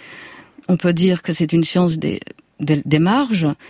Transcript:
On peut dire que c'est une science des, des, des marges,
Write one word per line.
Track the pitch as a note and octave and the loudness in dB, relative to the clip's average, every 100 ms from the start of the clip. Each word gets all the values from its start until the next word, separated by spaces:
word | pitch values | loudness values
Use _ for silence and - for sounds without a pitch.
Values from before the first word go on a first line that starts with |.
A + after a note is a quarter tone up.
| - - - - - - - | -20 -20 -20 -20 -20 -14 -2
On | F3 | 0
peut | F3 | 0
dire | E3+ F#3 F3+ | 2 0 0
que | - | -4
c'est | E3+ D#3+ | -2 0
une | E3+ | 2
science | D#3+ F3+ F3 D#3+ | 2 2 0 0
des, | - - - - _ _ | -4 -6 -12 -20 _ _
des, | D3+ D3 C#3 | -2 -2 2
des | D3+ | 2
marges, | F3 B3 C4 G3+ D#3 - | 4 2 0 0 0 -4